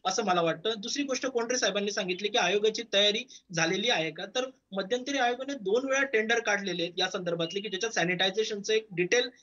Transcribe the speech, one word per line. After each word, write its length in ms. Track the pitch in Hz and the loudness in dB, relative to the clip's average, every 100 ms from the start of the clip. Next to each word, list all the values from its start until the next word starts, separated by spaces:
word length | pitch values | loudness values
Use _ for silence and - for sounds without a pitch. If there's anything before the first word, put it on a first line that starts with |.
| 185 | -2
असं 200 | 185 208 | 0 2
मला 160 | 180 | 2
वाटतं. 320 | 165 160 214 226 | 2 0 -2 -4
दुसरी 260 | 233 262 | -4 -4
गोष्ट 220 | 277 254 269 | -2 -2 -2
कोंढरे 320 | 233 233 247 | -2 -2 0
साहेबांनी 340 | 214 202 202 | 0 0 -2
सांगितली 360 | 208 185 180 208 | -2 -2 -2 -2
की 100 | 226 | 0
आयोगाची 460 | 180 208 214 214 226 | 2 2 2 0 0
तयारी 340 | 196 208 214 254 - - 165 | 2 4 2 -4 -14 -8 0
झालेली 340 | 165 190 226 | 0 2 2
आहे 220 | 196 160 | 0 0
का, 140 | 156 196 | -4 -6
तर 200 | 254 262 - _ | -4 -4 -8 _
मध्यंतरी 460 | 196 190 247 254 277 | -6 -2 -2 -2 0
आयोगाने 360 | 240 247 269 | 2 0 -4
दोन 360 | 277 190 226 269 | -6 0 0 2
वेळा 140 | 269 | 2
टेंडर 360 | 269 220 220 233 | 2 2 2 2
काढलेले 440 | 220 202 196 175 | 2 0 0 -2
आहेत 100 | 170 180 | -2 -2
या 120 | 185 | -2
संदर्भातले 500 | 196 175 170 165 196 | -2 -2 0 -2 -4
की 100 | 208 | -6
ज्याच्यात 220 | 185 226 | -4 -2
सॅनिटायझेशनचं 840 | 190 170 180 190 208 220 208 202 | 0 0 2 0 0 -2 -2 0
एक 140 | 220 220 | 0 0
डिटेल 380 | 175 180 240 247 - | -2 2 2 0 -6